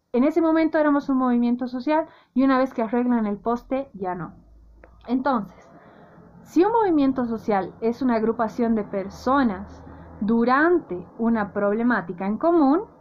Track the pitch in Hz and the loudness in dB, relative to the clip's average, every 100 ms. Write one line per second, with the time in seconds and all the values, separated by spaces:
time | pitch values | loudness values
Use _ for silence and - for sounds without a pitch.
0 | _ 247 285 330 330 320 320 320 302 285 | _ 0 2 2 2 2 2 2 2 2
1 | 277 262 254 240 240 240 247 254 247 311 | 0 0 2 2 0 -2 -4 -6 -2 -2
2 | 320 - _ 247 269 262 262 254 220 240 | -2 -8 _ 0 2 2 0 -2 -2 -2
3 | 247 240 214 202 226 233 - 262 269 185 | 0 0 0 -4 -4 -4 -4 -6 -6 -8
4 | 190 180 156 - - - - - - - | -6 -6 -10 -14 -20 -20 -20 -20 -20 -16
5 | - 262 277 240 202 - - - - - | -4 -2 0 -2 -4 -14 -20 -20 -20 -20
6 | - - - - - 294 403 466 415 311 | -20 -20 -20 -20 -4 2 2 4 2 4
7 | 269 262 240 226 - 202 180 - 226 240 | 2 0 -4 -4 -2 -2 -2 -4 -4 -2
8 | 254 226 220 226 226 - 233 220 208 202 | 0 2 0 0 -2 -2 0 0 -2 -6
9 | 190 - 254 277 247 185 202 - - - | -8 -6 0 2 2 -2 -10 -18 -20 -20
10 | - - 202 233 233 269 320 349 - 180 | -16 -6 0 2 4 4 4 2 0 -12
11 | 175 - 226 226 202 202 202 214 233 226 | -10 -4 -2 0 -2 -2 0 0 0 0
12 | 170 175 190 214 330 339 269 320 453 - | -2 -6 -4 -2 2 4 4 2 0 -14